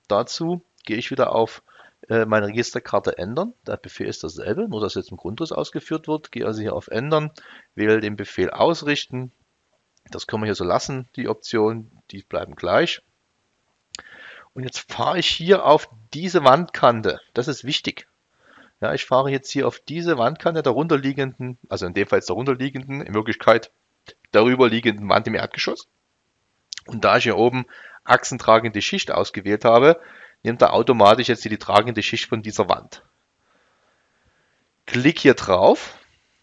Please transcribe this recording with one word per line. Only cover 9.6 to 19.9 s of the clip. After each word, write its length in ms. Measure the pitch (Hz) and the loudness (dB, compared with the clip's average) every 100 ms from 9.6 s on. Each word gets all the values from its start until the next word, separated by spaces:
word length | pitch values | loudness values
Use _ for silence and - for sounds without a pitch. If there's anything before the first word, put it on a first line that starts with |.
| _ _ _ _ _ | _ _ _ _ _
Das 200 | - - | -14 -8
können 160 | 110 | -6
wir 20 | 107 | -4
hier 80 | |
so 80 | 98 | -4
lassen, 460 | 87 107 - 135 123 - | 0 -2 -2 -8 -10 -8
die 100 | 123 | -8
Optionen, 640 | 107 - 113 107 113 110 _ - | -8 -4 0 0 -2 -10 _ -20
die 100 | 98 | -20
bleiben 320 | - - - | -10 -8 -8
gleich. 480 | - - 104 170 - _ _ _ _ _ _ _ _ _ - - - - - - | -8 0 2 0 -4 _ _ _ _ _ _ _ _ _ -20 -20 -20 -20 -20 -20
Und 80 | - | -14
jetzt 300 | 127 - - | -12 -12 -12
fahre 260 | - 120 180 | -6 -4 -2
ich 80 | 160 | -2
hier 380 | - 165 190 | -2 2 4
auf 240 | - 156 - - _ | 6 2 2 -18 _
diese 300 | 147 180 175 | -8 -2 2
Wandkante. 760 | 139 139 175 - 135 117 104 - - | 6 6 4 2 2 2 0 -4 -6
Das 140 | - 127 | -6 -4
ist 160 | 135 | -6
wichtig. 420 | 120 151 - - - _ _ _ _ - _ _ | -6 -6 -6 -10 -14 _ _ _ _ -20 _ _
Ja, 140 | 113 | -4
ich 100 | 143 | -4
fahre 260 | - 127 139 | 0 0 2
jetzt 200 | 135 - | -2 -4
hier 160 | 143 123 | -2 -2
auf 140 | - | -4
diese 360 | - | -8